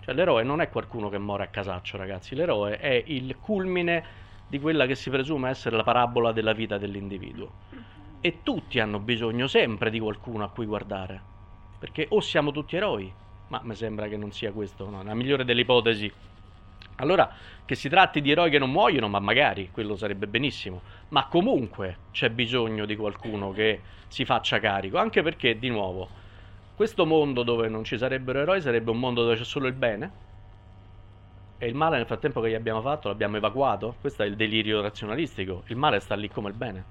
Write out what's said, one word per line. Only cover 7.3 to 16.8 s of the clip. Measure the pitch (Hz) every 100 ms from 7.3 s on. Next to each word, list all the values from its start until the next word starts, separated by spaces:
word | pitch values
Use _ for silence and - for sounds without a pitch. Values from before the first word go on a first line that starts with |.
| - - - - - - - - -
E | 175 170
tutti | - 220 - 123
hanno | 107 104
bisogno | 104 117 117 117 131
sempre | 226 151 104 110
di | 113
qualcuno | 110 107 - 110
a | 101
cui | - 110
guardare, | 104 98 101 95 95 95 - - - - -
perché | 139 - 151
o | 214
siamo | - 170 147
tutti | 143 147 165
eroi, | 208 117 95 95 - - -
ma | 131
mi | 117
sembra | 101 110 107 104
che | 104
non | 104
sia | - 110
questo, | 104 101 - 98
no? | 98
La | 95
migliore | 110 127 139 123
delle | 120
ipotesi. | 123 123 117 110 104 - - - - - - -